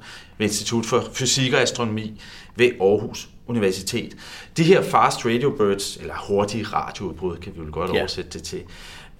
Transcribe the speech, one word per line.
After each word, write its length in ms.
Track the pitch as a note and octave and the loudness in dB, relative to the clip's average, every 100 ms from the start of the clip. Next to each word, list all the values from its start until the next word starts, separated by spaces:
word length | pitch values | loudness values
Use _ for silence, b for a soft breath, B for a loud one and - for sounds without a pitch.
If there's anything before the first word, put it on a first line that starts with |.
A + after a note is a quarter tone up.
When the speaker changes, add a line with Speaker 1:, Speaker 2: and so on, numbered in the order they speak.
| B B B - | B B B -2
Speaker 1:
ved 80 | G#2+ | -2
Institut 400 | G#2+ - A#2 A2+ | 0 0 -2 2
for 180 | B2 G#2 | 0 0
Fysik 400 | - B2+ C3+ C3 | -2 0 2 2
og 80 | C3+ | 4
Astronomi 600 | A#2+ - A2+ G#2+ G#2+ - B B B - | 2 0 -4 -4 -6 -12 B B B 2
ved 160 | B2 A#2+ | 2 6
Aarhus 480 | F#2+ G2+ - - - - - | 4 4 0 -8 -14 -18 -6
Universitet. 680 | A#2+ G2 F#2 - A2+ - - B B B - | 0 2 0 -4 -4 -6 -12 B B B 2
De 60 | |
her 180 | E3 F3+ | 6 6
fast 440 | - A#2+ B2 - A#2+ | 6 4 4 4 0
radio 300 | A#2 C#3 - | 2 0 2
birds, 400 | G#2 G2 - - | 2 2 -2 -8
eller 160 | E2+ - - | -10 -10 -2
hurtige 360 | G2+ G2+ A#2 | 0 2 -2
radioudbrud, 760 | G#2 - - - G2 D#2 F#2 E2 | -4 -4 -4 -6 -8 -4 -6 -6
kan 140 | G2 E2 | -10 -12
vi 60 | |
vel 100 | D#2+ | -8
godt 200 | D#2 F2+ | -4 -2
Speaker 2:
Ja. 60 | F#2+ | 0
Speaker 1:
oversætte 300 | F#2 - E2+ | -2 -6 -10
det 140 | - | -12
til, 180 | - F2+ - B B B B - | -10 -12 -12 B B B B -16